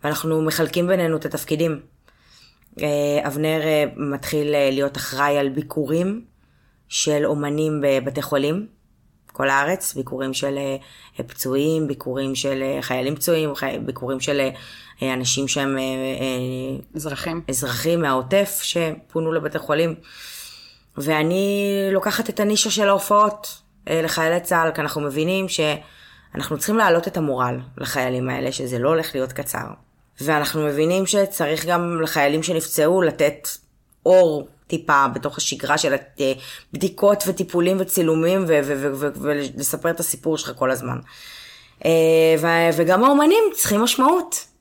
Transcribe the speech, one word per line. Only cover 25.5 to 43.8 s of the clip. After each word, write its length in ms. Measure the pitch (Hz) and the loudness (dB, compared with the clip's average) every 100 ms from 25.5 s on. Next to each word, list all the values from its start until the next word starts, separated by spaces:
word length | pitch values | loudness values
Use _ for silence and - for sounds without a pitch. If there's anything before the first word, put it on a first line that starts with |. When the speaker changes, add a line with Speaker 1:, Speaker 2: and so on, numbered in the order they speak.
| - 151 151 - - - - _ - 143 147 | -2 0 -2 -8 -20 -20 -20 _ -10 -6 -4
Speaker 1:
צריכים 180 | - 220 | 0 2
להעלות 320 | 208 170 170 | 4 4 2
את 80 | 185 | -2
המורל 420 | 151 127 123 123 127 - | -2 0 -2 -2 -10 -12
לחיילים 500 | 131 - 127 127 127 | -6 -2 -2 -2 -2
האלה, 240 | 131 131 | -4 -4
שזה 260 | 135 131 123 | -4 -6 -2
לא 100 | 131 | 2
הולך 260 | 160 160 | 0 0
להיות 180 | 139 131 | -4 -6
קצר. 340 | 127 - - 110 107 _ _ _ _ | -6 -8 -8 -8 -14 _ _ _ _
ואנחנו 460 | 143 151 147 160 151 | -2 0 0 -2 -2
מבינים 400 | 143 156 180 190 | 0 2 2 2
שצריך 600 | 208 196 - 151 156 151 | 2 0 0 -2 -2 0
גם 340 | 175 170 170 | -2 0 -2
לחיילים 400 | 160 160 143 151 | -2 2 2 2
שנפצעו 600 | 160 165 160 - 151 185 | 0 -2 -2 2 4 4
לתת 460 | 165 147 143 143 - - _ _ _ _ - | 2 2 0 0 -10 -12 _ _ _ _ 6
אור 420 | 185 175 151 143 _ _ | 8 8 4 -6 _ _
טיפה 420 | 160 160 147 135 | -6 2 4 4
בתוך 300 | 123 139 - | 0 -6 -4
השגרה 400 | - 135 - 147 | -4 -4 -2 0
של 160 | 156 135 - - 139 135 - - - | 2 0 -4 -2 -2 -2 -6 -18 -14
הבדיקות 520 | - 185 175 202 202 180 | -4 -4 4 4 4 2
וטיפולים 500 | 180 180 175 175 190 | -2 -2 0 2 2
וצילומים 640 | 185 - 165 160 165 190 180 | 0 2 2 4 2 2 4
ו-, 120 | 156 | 2
ו-, 100 | 139 139 | 2 -2
ו-, 140 | 143 | -2
ו-, 160 | 135 143 | -2 -4
ולספר 760 | 139 139 147 135 127 139 151 165 | -4 -2 -2 -4 -4 -4 -2 -2
את 100 | 165 | -2
הסיפור 380 | 170 - - 156 | -4 -4 -2 -2
שלך 140 | - 123 | -4 -2
כל 140 | 131 | -2
הזמן. 280 | 131 127 127 127 - - - - - - _ | 0 -4 -8 -10 -20 -20 -20 -20 -20 -20 _
אה, 500 | - 165 160 160 160 160 | 2 4 6 6 6 4
ו-, 300 | 165 165 165 160 | 4 4 4 4
וגם 280 | 165 185 | 4 6
האומנים 400 | 254 285 302 415 440 | 6 6 6 6 4
צריכים 260 | - - 208 | 2 0 2